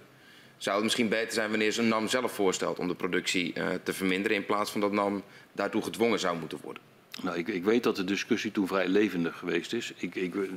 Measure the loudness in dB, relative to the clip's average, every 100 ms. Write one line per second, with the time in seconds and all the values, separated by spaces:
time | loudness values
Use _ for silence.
0 | -16 -20 -20 -20 -20 -8 -2 0 2 2
1 | 2 2 0 -2 0 2 2 4 2 2
2 | 2 0 0 2 2 4 0 0 -2 -2
3 | -2 0 0 0 0 -2 -2 -2 -4 -2
4 | 0 2 2 0 0 0 0 0 0 2
5 | 0 -2 -6 -18 -10 -4 -2 -2 -2 0
6 | 2 2 0 -2 -4 -10 -12 -16 -18 -20
7 | _ -8 -4 -2 -2 -2 2 4 2 0
8 | 0 -2 0 0 0 0 0 2 2 4
9 | 4 2 -2 -4 -2 -2 -2 -6 -6 -8
10 | -8 -4 -4 -2 -4